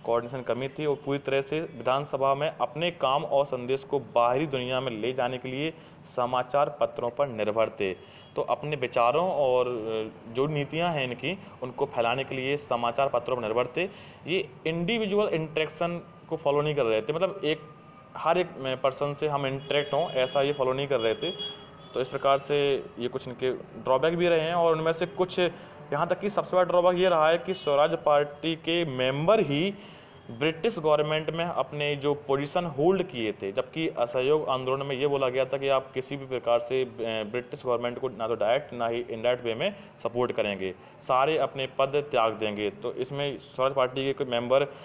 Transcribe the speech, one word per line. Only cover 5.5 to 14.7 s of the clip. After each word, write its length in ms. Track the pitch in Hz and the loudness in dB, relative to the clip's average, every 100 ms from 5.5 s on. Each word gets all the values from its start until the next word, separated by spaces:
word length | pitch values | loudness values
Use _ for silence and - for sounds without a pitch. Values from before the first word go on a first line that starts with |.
| 131 156 156 - - - - | -4 -6 -6 -20 -20 -10 -2
समाचार 600 | 123 127 123 143 147 - | 0 0 0 2 2 0
पत्रों 300 | 117 - 120 | -2 0 -4
पर 180 | 120 143 | -2 -2
निर्भर 400 | 110 107 110 107 | 0 0 2 0
थे। 260 | - 98 90 - - - - | 2 -2 -2 -12 -20 -8 -6
तो 60 | |
अपने 340 | - 123 147 147 | -2 -2 -2 -4
विचारों 560 | 123 123 120 143 185 | -2 2 2 2 0
और, 360 | 147 135 127 123 | 2 2 2 2
अ, 640 | 120 110 110 110 - 113 | -2 -4 -4 -6 -10 -8
जो 140 | 117 147 | -2 0
नीतियां 460 | 147 139 156 175 | 0 -2 -2 -2
हैं 120 | 156 | -2
इनकी, 340 | 127 120 143 190 - - | -4 -4 -6 -6 -12 -12
उनको 240 | 127 - 139 | -10 -4 -4
फैलाने 380 | 123 117 131 | 0 0 0
के 100 | 131 | -4
लिए 220 | 135 131 143 | -4 -2 -4
समाचार 520 | - 120 120 117 139 | -2 -2 0 0 0
पत्रों 280 | 123 123 127 | 0 -2 -2
पर 60 | |
निर्भर 240 | 107 113 123 | 0 0 0
थे। 220 | 160 190 - - - - | -2 -4 -6 -20 -16 -4
ये 220 | 180 - - | -4 -4 -6
individual 640 | 160 | -4